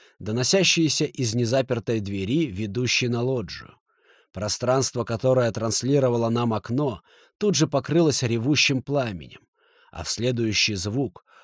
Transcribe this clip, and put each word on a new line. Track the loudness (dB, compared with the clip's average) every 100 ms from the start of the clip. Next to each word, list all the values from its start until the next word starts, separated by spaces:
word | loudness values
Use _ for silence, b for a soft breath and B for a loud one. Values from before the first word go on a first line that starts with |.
| b b
доносящиеся | -6 -2 2 2 2 2 2 0 -2
из | -2 -2 0
незапертой | 0 0 0 -2 -2 -4
двери, | -2 -4 -2 0 -2
ведущей | -4 -4 -2 0 0 0
на | 0
лоджию. | 0 -2 -4 -10 -18 -20 b b b b b -8
Пространство, | -4 -2 2 2 2 -2
которое | -4 0 2 4 2
транслировало | 0 -2 -2 2 2 2 2 2
нам | 0 0
окно, | -2 -2 -2 -2 -4 b b b -2
тут | 0 2
же | 2
покрылось | 0 0 4 4 4
ревущим | 0 0 2 2 2 0
пламенем, | -2 -2 -2 -6 -12 -20 _ b b b b
а | -10
в | -6
следующий | -2 0 0 0 2 0 0
звук | -2 -2 -2 -6 b b